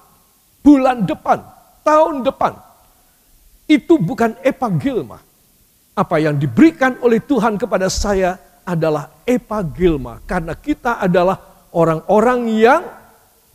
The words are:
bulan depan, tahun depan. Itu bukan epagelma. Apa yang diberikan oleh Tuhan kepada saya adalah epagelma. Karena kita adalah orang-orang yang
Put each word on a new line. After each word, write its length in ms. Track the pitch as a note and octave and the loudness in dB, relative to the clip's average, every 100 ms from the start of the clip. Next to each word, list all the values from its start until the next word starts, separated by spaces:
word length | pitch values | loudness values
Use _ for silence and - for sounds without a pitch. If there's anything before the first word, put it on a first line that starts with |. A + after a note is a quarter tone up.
| _ _ _ _ _ _ | _ _ _ _ _ _
bulan 420 | C#4 C#4+ C4 B3+ | 4 6 4 0
depan, 380 | F3+ G#3 - A3 - - _ _ | -4 -6 -2 -2 -2 -20 _ _
tahun 400 | - D4+ E4 C#4+ | 0 2 2 0
depan. 320 | B3+ - A3+ A2+ - _ _ _ _ _ _ _ _ _ _ | -4 -2 -6 -6 -20 _ _ _ _ _ _ _ _ _ _
Itu 320 | D4+ - E4 | -2 2 0
bukan 400 | F3 A#3+ A#3 A3+ | 2 -2 -4 -2
epagelma. 800 | C4 - B3 E3+ B3+ A#3+ B2 F2+ _ _ _ _ _ _ _ | -4 -4 -4 -4 -4 -6 -8 -16 _ _ _ _ _ _ _
Apa 240 | - F#3 E3 | -6 -2 0
yang 180 | D#3 D3 | 0 -2
diberikan 560 | C#3+ A2+ D#4+ D#4+ C4 B3+ | -2 4 4 4 -2 0
oleh 160 | B3 A3+ | 0 0
Tuhan 400 | - C#4 A3+ G#3 | 0 -2 -2 -2
kepada 300 | A3+ G#3 F#3 | -4 -2 -2
saya 460 | - G3+ G3 F#3 F#3 _ _ | -4 -2 0 -2 -4 _ _
adalah 600 | - F3 D#3+ D3+ D3 _ - | -8 -4 -2 -2 -6 _ -4
epagelma. 960 | B3 - G#3+ F3 A#2+ F3+ D3+ B2 A2+ | -4 -2 -8 -8 0 0 0 -6 -14
Karena 320 | - F#3 E3 D3 | -8 -8 -6 -10
kita 460 | - D4+ B3 A#3 | -6 -6 -4 -2
adalah 680 | G3 F3+ F3 F#3+ - _ _ | 0 2 2 -2 -8 _ _
orang-orang 680 | F3 E3 D#3+ D#3+ G3+ A#3 B3 A#3 | 0 0 0 0 2 2 0 -2
yang 340 | A3 A3 D#4 - - _ _ _ _ _ | 2 4 4 0 -16 _ _ _ _ _